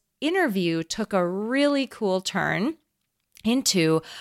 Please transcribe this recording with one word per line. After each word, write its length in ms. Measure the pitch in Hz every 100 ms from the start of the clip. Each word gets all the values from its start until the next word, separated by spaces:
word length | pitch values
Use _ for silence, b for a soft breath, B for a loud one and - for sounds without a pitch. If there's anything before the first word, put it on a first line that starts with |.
| _ _
interview 640 | 285 370 330 196 170 165
took 300 | 160 - 214
a 120 | 196 175
really 640 | 185 214 262 285 285 269
cool 320 | - 208 185
turn 560 | - 185 151 160 233 320 _ _ _ _ _ - 220
into 560 | 254 262 196 160 160 B B